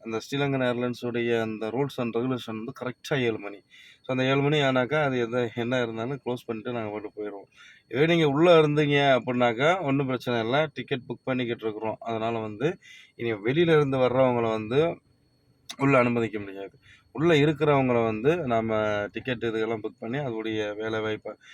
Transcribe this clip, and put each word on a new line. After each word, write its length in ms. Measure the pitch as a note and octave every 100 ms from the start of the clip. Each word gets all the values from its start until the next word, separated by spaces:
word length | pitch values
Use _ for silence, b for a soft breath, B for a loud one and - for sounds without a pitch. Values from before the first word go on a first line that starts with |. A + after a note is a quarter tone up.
அந்த 160 | A2+ A2
ஸ்ரீலங்கன் 480 | - C#3 C#3 C3+ B2
ஏர்லைன்ஸுடைய 720 | A#2+ B2 A#2 B2 A#2+ A#2 A#2
அந்த 260 | A2 G#2+ A2
ரூல்ஸ் 300 | A#2 C#3+ -
and 200 | A#2+ A2+
ரெகுலேஷன் 480 | B2+ B2+ A2+ A2
வந்து 80 | A2+ -
கரெக்ட்டா 400 | B2 - - C#3
ஏழு 180 | A#2+ G#2+
மணி. 240 | G2+ G2+ B B B B
So, 140 | - B2+
அந்த 80 |
ஏழு 160 | C3 C#3
மணி 180 | C#3+ D3+
ஆனாக்கா, 440 | C3+ C3 B2 D3+
அது 260 | C#3+ B2+ A#2
எத-, 200 | B2 A#2+
என்ன 280 | A#2+ A#2 B2+
இருந்தாலும் 380 | A#2 A2+ A#2 C#3
க்ளோஸ் 220 | A#2+ B2 -
பண்ணிட்டு 260 | A2+ A#2+
நாங்க 180 | A#2+ G#2+
பாட்டுக்கு 320 | G#2+ G#2 -
போயிருவோம். 320 | G#2 G2+ - B B B -
இதுவே 180 | B2 D#3+
நீங்க 220 | E3+ D3+
உள்ள 340 | C#3 F3 E3
இருந்தீங்க 580 | D3+ D3 D3 C#3+ C#3+ B2+
அப்படின்னாக்கா, 600 | A2+ B2 B2 A2+ D3 F#3+
ஒண்ணும் 260 | D3 C3+ C3
பிரச்சனை 340 | B2+ - A#2+
இல்ல. 280 | A2+ C#3 D#3
டிக்கெட் 280 | C3+ A#2+ C3 -
புக் 160 | A2+
பண்ணிக்கிட்டு 400 | - B2+ A#2+ A#2
இருக்கிறோம். 320 | A2 G#2 A2 -
அதனால 380 | A2+ A2+ A2+ A#2
வந்து, 400 | A2 G#2 D3 G3 B B B
இனி 180 | - A#2
வெளியில 440 | G#2+ G#2+ D3 E3+ D#3
இருந்து 220 | C#3+ C3+
வர்றவங்கள 520 | B2+ B2+ C3 A#2+ A2+
வந்து 500 | A2 G#2+ C3 E3 - _ _ _ _ _ _ - -
உள்ள 220 | C#3 C3+
அனுமதிக்க 400 | A#2+ A#2+ A2+ G#2
முடியாது. 400 | G2 G2 G2 - b b _
உள்ள 220 | A#2+ E3
இருக்கிறவங்கள 720 | D3+ D3 D3 D3+ C#3 B2+ A#2+
வந்து 320 | A2+ G#2+ C3+ F3
நாம 400 | C3+ A2+ A2+ G#2+ G#2+ G#2 G#2
டிக்கெட் 320 | A2 C3 A#2
இதுகெல்லாம் 380 | A#2 A2 A2 A2+
புக் 160 | G#2+ -
பண்ணி, 200 | A2 C3+
அதோடைய 580 | C#3 A2 A2 A2 G#2 G#2
வேலை 240 | A2 A2
வாய்ப்ப-, 360 | A2 G#2+ G#2+ G#2+ B